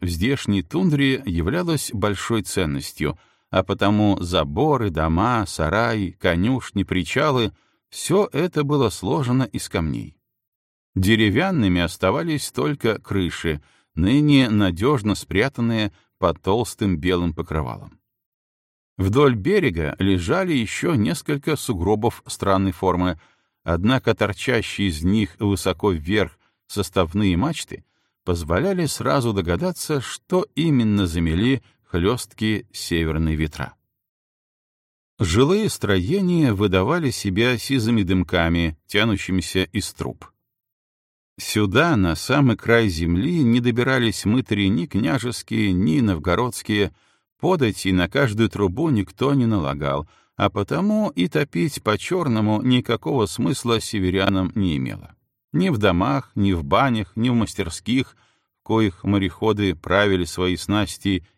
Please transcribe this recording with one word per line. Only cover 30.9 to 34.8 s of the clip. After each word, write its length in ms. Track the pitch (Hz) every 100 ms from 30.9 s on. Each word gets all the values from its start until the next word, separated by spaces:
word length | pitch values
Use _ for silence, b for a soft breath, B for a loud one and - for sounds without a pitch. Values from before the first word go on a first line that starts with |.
| 104 92
замели 560 | 85 82 82 117 135 b b
хлёсткие 840 | _ 90 92 123 - - 107 107 -
северные 640 | - - 82 80 78 80 78
ветра. 400 | 78 - 67 - _ _ _ _ _ _ _ _ _ _